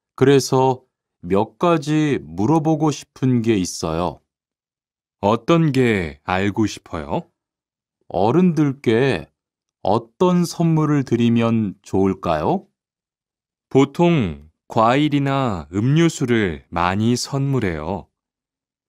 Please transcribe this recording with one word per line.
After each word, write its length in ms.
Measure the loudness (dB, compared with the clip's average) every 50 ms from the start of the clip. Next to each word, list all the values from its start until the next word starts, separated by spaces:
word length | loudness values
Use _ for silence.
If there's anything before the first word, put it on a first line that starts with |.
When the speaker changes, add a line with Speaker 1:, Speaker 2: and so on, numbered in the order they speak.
| _ _ _
Speaker 1:
그래서 680 | 0 4 4 4 4 2 2 0 2 2 2 0 -2 _ _ _ _ _ _ _ _
몇 360 | -6 -2 0 0 0 -2 _ -2
가지 640 | 0 0 0 0 0 -2 -2 0 0 0 -2 -4
물어보고 680 | -4 -8 -6 -4 0 2 2 2 2 0 -2 0 0 -2
싶은 500 | -2 -4 -10 _ _ -4 -2 0 0 0
게 160 | 2 2 0 0
있어요. 640 | 0 -4 -6 -6 -6 -4 -4 -2 -4 -4 -6 -8 _ _ _ _ _ _ _ _ _ _ _ _ _ _ _ _ _ _ _ -2
Speaker 2:
어떤 500 | 0 0 0 0 2 0 2 2 2 2
게 480 | 2 2 2 2 2 0 -2 -4 -8 -12 -6
알고 440 | -4 -2 0 0 -2 0 0 -2 -2
싶어요? 560 | -2 -8 _ -12 -12 -12 -8 -6 -8 -8 -8 _ _ _ _ _ _ _ _ _ _ _ _ _ _ _ _ -8
Speaker 1:
어른들께 1200 | -4 -2 0 2 2 4 2 2 2 2 0 0 -2 -4 -2 0 2 2 2 0 -2 -4 -6 _ _ _ _ _ _ _ _ _ _ _
어떤 640 | -2 0 0 0 -2 -4 _ 0 0 2 2 2 0
선물을 580 | -2 -2 -2 0 0 2 2 2 0 0 0 0
드리면 720 | -2 0 2 2 2 2 2 2 0 0 0 -2 -4 -6 _
좋을까요? 840 | _ -4 -2 0 0 0 0 -2 -2 -2 -2 -2 0 -2 -4 -4 -6 _ _ _ _ _ _ _ _ _ _ _ _ _ _ _ _ _ _ _ _ _
Speaker 2:
보통 800 | 2 2 2 2 2 0 0 2 2 2 0 -2 -6 -10 -14 -20 _ _ _ -6
과일이나 1000 | 0 2 4 4 4 2 0 0 0 -2 -2 -2 -2 -2 -2 -2 -4 -6 -8 -6 -4
음료수를 920 | -2 0 2 2 2 2 2 0 -2 -2 0 0 0 0 -2 -4 -6 -12 -8
많이 460 | -4 -2 0 0 0 0 0 0 0
선물해요. 920 | -2 -4 -6 -6 -4 -4 -2 -2 -2 -2 -2 -4 -4 -6 -6 -8 -8 -10 _ _ _ _ _ _ _ _ _ _ _ _ _ _ _ _